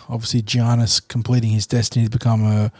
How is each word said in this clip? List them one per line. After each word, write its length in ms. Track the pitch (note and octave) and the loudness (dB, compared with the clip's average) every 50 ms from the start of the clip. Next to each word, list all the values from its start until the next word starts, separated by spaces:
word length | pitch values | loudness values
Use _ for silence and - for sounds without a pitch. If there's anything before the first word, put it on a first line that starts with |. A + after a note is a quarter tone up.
| - - | -4 -8
Obviously, 320 | A#2+ A2+ A2+ - - A#2+ G#2+ | -8 -8 -4 -2 -2 -2 -2
Giannis 640 | G#2 - B2 A#2 A#2 A#2+ A#2 A#2 G#2 - - - | -2 0 0 2 2 2 2 2 2 0 -2 -2
completing 440 | - - A#2+ G#2+ - B2+ B2 A2+ A2 | -4 -6 -4 -2 0 0 2 2 2
his 160 | G#2+ G#2+ G2+ | 0 -2 -2
destiny 380 | - - A#2+ A2 - - B2 A2+ | 0 0 -2 0 0 0 0 0
to 40 | A2 | 0
become 340 | A2 - - A#2+ A2+ A2 G#2+ | 0 0 0 0 2 2 2
a, 280 | G#2+ G#2+ G#2+ G#2+ A2 - - | 2 2 2 0 0 -4 -8